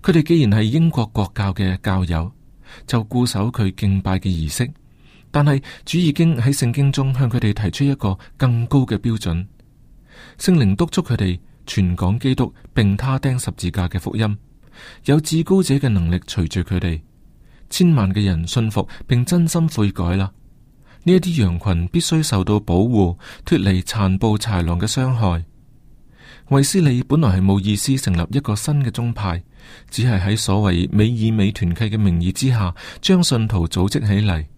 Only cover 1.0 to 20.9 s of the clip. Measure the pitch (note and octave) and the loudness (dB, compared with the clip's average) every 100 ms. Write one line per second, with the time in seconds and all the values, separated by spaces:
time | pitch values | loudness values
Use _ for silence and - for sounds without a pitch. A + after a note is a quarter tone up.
1 | G#2+ A2 F#2+ - G2 F#2 F#2+ F#2 - F#2+ | -2 -2 -4 -2 -4 -2 -2 -2 -2 -2
2 | F2 E2 E2+ - - - - - - A#2+ | 0 -2 -4 -10 -20 -20 -20 -20 -4 -4
3 | G#2+ B2 B2 G2 G#2+ - G2 - G2+ G2 | -2 -2 0 -2 -4 -2 -2 0 0 0
4 | F#2+ F#2 G2 E2+ D#2 - B2 - - - | 0 -2 -2 -2 -4 -4 -6 -6 -20 -20
5 | - - - C#3+ D3 C#3 - - - E3 | -20 -20 -4 0 2 0 -4 -18 -4 0
6 | E3+ C#3+ E3 A#2+ A2+ C#3+ A#2+ A#2 C#3 C#3 | 0 2 0 2 0 0 -2 0 0 0
7 | C3+ C3 B2+ A#2+ G#2+ G2+ G2 - C#3 C3+ | -2 0 0 0 0 0 -4 0 -2 0
8 | G#2 F#2+ - - B2+ A#2 A#2 C#3+ B2+ G#2+ | -2 -4 -10 -2 0 0 2 0 2 -2
9 | A#2 A2 F#2 E2 G2 - _ _ - - | -2 -2 -2 -4 -6 -16 _ _ -20 -20
10 | - - - - - F3 G#2 G2 E3+ - | -20 -20 -20 -4 2 4 4 2 0 -2
11 | - A#2 F#2+ F2 - - - - F#2 F2 | -2 -2 0 -4 -10 -20 -6 0 0 0
12 | F2+ A#2 C3+ B2+ B2 - - - G#2 G2+ | 0 0 -2 0 -2 -4 -6 0 2 0
13 | C3 C3 C#3 B2+ - - F2+ G2 F2+ F#2 | -2 -2 -2 -2 -4 -6 -4 -2 -4 -4
14 | - G#2+ A2 G2+ - - - - - - | -6 -2 -2 -2 -10 -20 -20 -20 -20 -8
15 | - D3+ D3+ D#3+ E3 F#3+ F3+ C3+ C3+ G2 | 2 2 2 -2 2 2 4 2 2 0
16 | E2 F2 - - E2 F#2 E2+ F#2 F2+ D#2+ | 0 -2 -2 -4 -2 -2 -2 -2 -2 -4
17 | - _ - - - - - - F3+ D3 | -10 _ -20 -20 -20 -20 -10 2 4 4
18 | F#2+ G#2 G2+ E2 E2+ - A2 G#2 - - | 2 0 0 0 -2 -2 -2 -2 -6 -10
19 | - B2 B2 F3 E3 F3 D#3+ - G#2 - | -2 -2 2 2 2 2 0 0 -2 0
20 | E2+ F#2+ F#2+ - - - - _ - | -2 0 -2 -8 -20 -20 -20 _ -20